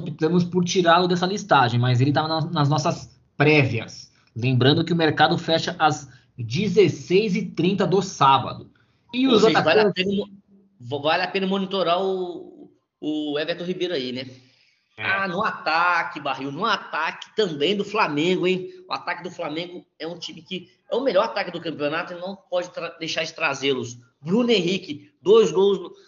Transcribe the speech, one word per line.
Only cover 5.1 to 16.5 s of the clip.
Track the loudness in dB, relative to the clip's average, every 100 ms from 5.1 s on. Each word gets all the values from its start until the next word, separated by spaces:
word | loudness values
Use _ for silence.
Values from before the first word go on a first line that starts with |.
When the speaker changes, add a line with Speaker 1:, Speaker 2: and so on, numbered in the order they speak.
| 2 2 2
Speaker 1:
fecha | 0 -2 -2 0
às | 0 0 -6 -20 _ -12
dezesseis | -6 -2 2 4 4 2 0 2 2 -2
e | -4
trinta | -2 0 0 2
do | 0
sábado. | -2 2 4 4 2 -8 -14 _ _ _ _
E | 0 4
Speaker 2:
Ou | 6
Speaker 1:
os |
Speaker 2:
seja, | 6 4
vale | 4 4
a |
Speaker 1:
atacantes? | 4 0 -2
Speaker 2:
pena | -2 -4
mo-, | -12 _ _ _ _
vo-, | -10 -4
vale | 0 0
a | 0
pena | -2 -2
monitorar | -2 -2 -2 0 0
o, | 0 -2 -6 -10 -14 -20 -20 _ _ _
o | -6 -4 -4 -4
Everton | -4 -4
Ribeiro | -6 -4 -4
aí, | -4 -4
né? | -6 -10 -16 _ _ _ _ _ -8
Speaker 1:
É. |
Speaker 2:
Ah, | -4 -2 -2
no | -2
ataque, | -4 -4 -2 0 2 0 -2 -6
Barril, | -6 -6 -6